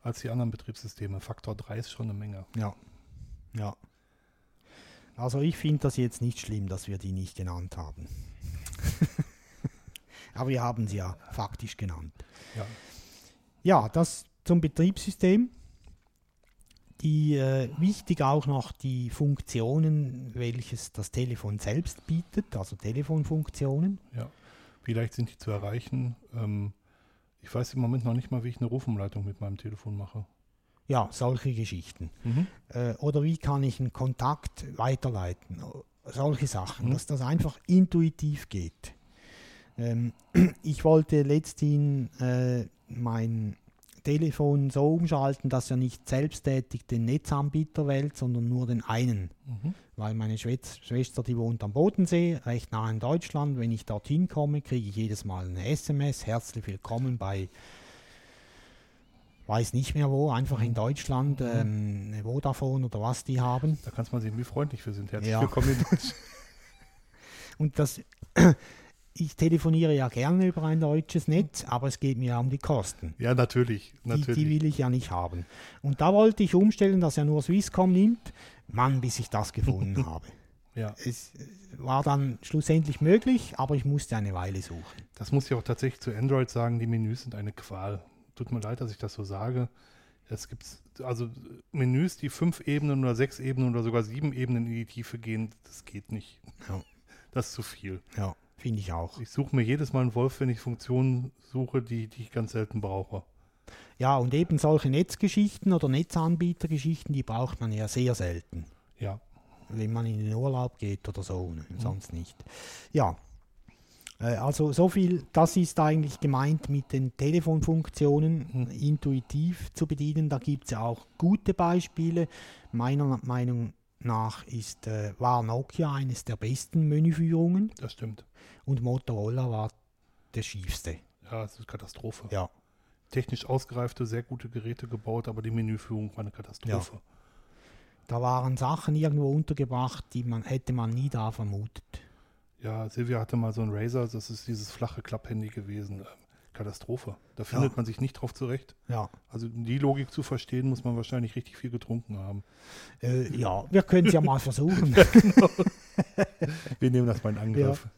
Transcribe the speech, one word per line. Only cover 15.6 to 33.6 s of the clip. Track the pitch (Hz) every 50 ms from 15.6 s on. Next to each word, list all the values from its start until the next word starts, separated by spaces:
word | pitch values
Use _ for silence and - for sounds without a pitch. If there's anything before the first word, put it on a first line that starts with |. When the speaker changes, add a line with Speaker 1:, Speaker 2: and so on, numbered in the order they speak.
| - - - - - - - _ _ _ _ _ _ _ _ _ _ _ _ _ - _ _ _ _ _ - _
Speaker 2:
Die, | - 156 151 151 151 151 147
äh, | 139 131 135 135 135 127 120 151 151
wichtig | 160 190 208 - - - 175 - 151
auch | 135 139 151 139 143
noch | 143 135 120 - -
die | _ - 135 127 127 123 120
Funktionen, | - - 147 143 143 - - - - 117 113 117 131 156 160 156 156 151 147 131 127 123 131 127 110
welches | 120 120 120 117 123 117 - - 113 - -
das | _ - 101 - -
Telefon | - 123 123 120 - - 107 107 104
selbst | - - 107 147 - - - - - -
bietet, | 160 165 175 - - - 208 - -
also | 110 92 - -
Telefonfunktionen. | 92 - 101 113 135 147 139 160 160 147 - 160 156 151 - - - 143 135 135 143 165 190 196 190 - - -
Speaker 1:
Ja, | 120 117 131 - _ - - - - - - - _ _
wie | - 117
leicht | 113 117 113 -
sind | - 117 -
die | - _
zu | - - 107
erreichen? | 101 101 101 107 120 - - - 127 127 120 117 - - - -
Ähm, | 117 110 104 104 104 101 101 101 _ _ _ _ _ _ _ _ _ _ _ _ _
ich | - - -
weiß | 120 123 - -
im | 131
Moment | 123 117 123 131 113
noch | 120 117
nicht | 123 123 - 135
mal, | 123 113
wie | 123
ich | 120 -
eine | 135
Rufumleitung | 123 117 131 131 - 113 104 98 101 - 107 98
mit | 101 98 -
meinem | 104 101 98 98
Telefon | - 107 110 101 - 110 104
mache. | 101 101 95 - 113 101 - _ _ _ _ _ _ _ _ _ _ _
Speaker 2:
Ja, | - 139 123 104 - -
solche | - 127 123 131 120 - 139 127
Geschichten. | 110 113 - - 90 85 - - - 85 82 - - -
Speaker 1:
Mhm. | 120 117 135 180 185 - - _ _
Speaker 2:
Äh, | - 120 123 120 113
oder | - - 147 139 147 143
wie | 156 165 160
kann | - 139 143 139